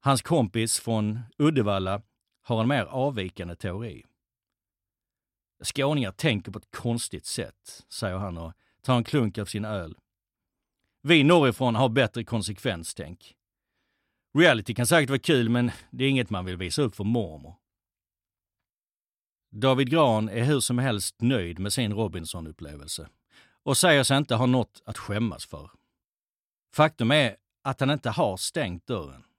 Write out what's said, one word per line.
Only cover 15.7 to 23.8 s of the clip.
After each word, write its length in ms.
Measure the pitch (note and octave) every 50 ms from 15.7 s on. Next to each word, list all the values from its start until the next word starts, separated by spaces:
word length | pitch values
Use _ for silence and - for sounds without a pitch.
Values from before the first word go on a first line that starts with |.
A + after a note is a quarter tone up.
| A2+ - - _
det 160 | - B2 C3
är 40 | C#3
inget 200 | C#3 C3 A#2+ -
man 160 | G#2+ F#2 F#2
vill 120 | F#2 F2+ F2
visa 240 | F#2 F2 - -
upp 140 | D3 A#2+ -
för 80 | - G2+
mormor." 520 | G#2 A#2 A#2+ G#2+ F2+ D#2 D2+ C2 C2+ F2 _ _ _ _ _ _ _ _ _ _ _ _ _ _ _ _ _ _ _ _ _ _ _ _ _ _ _ _ _ _ _ _ _ _ _ _ _ _ _
David 400 | - G#2+ G#2+ C3+ C3 B2+ C#3 B2
Gran 400 | C#3+ E3 D#3 C3 A2+ G#2+ G#2+ A2
är 140 | G2 A#2 A#2
hur 160 | C#3 D3+ C3+
som 180 | A#2 - B2+ B2
helst 440 | B2+ C3+ A2+ G#2 F#2+ - - _
nöjd 380 | A#2 A#2+ C3+ A#2 F2+ E2+ F2 D#2
med 140 | F#2+ G2+ -
sin 200 | - A#2+ G#2 G#2
Robinson-upplevelse 1160 | G2+ A2+ G2+ E2+ F#2 E2 - - F2 D#2+ D#2+ - _ D#2+ D2 D2+ D2 C#2+ - - - D2+ - _ _ _ _ _ - _ _ _ _ _
och 140 | C#3 C#3
säger 260 | -